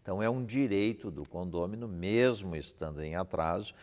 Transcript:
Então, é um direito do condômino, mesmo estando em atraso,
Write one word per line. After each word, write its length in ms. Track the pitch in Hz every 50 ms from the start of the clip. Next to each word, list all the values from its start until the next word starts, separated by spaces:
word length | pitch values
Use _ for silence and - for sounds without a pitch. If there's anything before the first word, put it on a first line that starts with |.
Então, 220 | _ - 92 95 107
é 80 | 113
um 140 | 120 131 127
direito 680 | 110 113 135 139 123 101 98 101 113 113 - - 110
do 180 | 82 69 76 -
condômino, 600 | - 82 90 90 82 87 85 92 104 113 120 113
mesmo 680 | 95 85 87 95 107 117 123 127 120 104 98 95 85
estando 480 | 78 76 - - - 80 78 76 73 78
em 140 | 78 80
atraso, 580 | 87 95 90 - 82 80 80 85 95 104 - - -